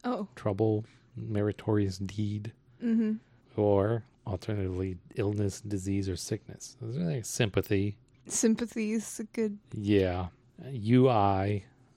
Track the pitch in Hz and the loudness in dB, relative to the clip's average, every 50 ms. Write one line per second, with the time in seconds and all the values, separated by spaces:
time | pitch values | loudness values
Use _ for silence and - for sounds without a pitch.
0 | - 247 254 185 208 - - - - 107 98 104 113 110 107 107 110 - - _ | -6 -4 -4 -4 -4 -8 -8 -4 -2 -2 0 2 2 2 2 0 -2 -6 -14 _
1 | _ _ - 117 113 113 110 104 104 104 - - - 110 107 104 101 95 92 92 | _ _ -14 -12 -8 -4 -2 0 0 0 -2 -2 -2 0 2 2 2 0 -2 -6
2 | 98 95 98 107 107 101 104 107 104 110 - _ _ _ _ - 240 233 226 226 | -8 -6 -4 -4 -4 -4 -4 -6 -8 -10 -14 _ _ _ _ -6 -2 0 2 2
3 | 220 214 220 220 - _ _ _ _ _ - 110 104 104 101 98 98 107 117 113 | 2 0 -2 -4 -8 _ _ _ _ _ -2 0 2 4 4 4 4 2 0 -2
4 | - _ _ _ _ - 95 - - - 107 104 95 92 92 90 95 95 90 87 | -4 _ _ _ _ -6 -6 -4 -4 -4 -4 -2 -2 -2 -2 -4 -4 -4 -6 -8
5 | - - - - 101 101 104 104 104 95 - - - 104 104 95 92 98 98 98 | -14 -10 -6 -2 -2 -2 0 0 -2 -2 -4 -6 -8 -6 -6 -4 -2 -2 -2 0
6 | 95 95 90 - - - 110 101 - - - - - - - - 113 113 123 160 | -2 -2 -4 -6 -6 -6 -8 -8 -8 -12 -18 -16 -18 -18 -16 -12 -10 -8 -6 -4
7 | 175 165 147 123 107 - - - 120 101 - 98 - - 104 95 101 104 - - | -2 -2 -2 -4 -6 -4 -2 0 0 2 2 0 2 2 2 0 2 0 -4 -8
8 | _ _ _ _ _ - - - - 220 220 - 240 214 - 233 214 214 220 220 | _ _ _ _ _ -6 -2 2 2 2 2 2 -2 -6 -4 -4 -4 -2 -2 -4
9 | 208 - - - 220 - - 233 220 214 202 208 - - - 110 104 101 104 98 | -4 -6 -8 -10 -12 -8 -4 -4 -2 -2 -4 -8 -12 -12 -8 -4 2 4 4 6
10 | 92 92 87 90 90 87 - _ _ _ _ - - 131 139 117 101 110 123 127 | 6 4 2 -2 -4 -6 -8 _ _ _ _ -16 -12 -10 -8 -4 2 4 6 6
11 | 127 131 120 107 101 101 98 95 95 101 104 98 - - _ _ _ _ _ | 8 6 6 6 4 4 4 2 2 0 0 -2 -4 -10 _ _ _ _ _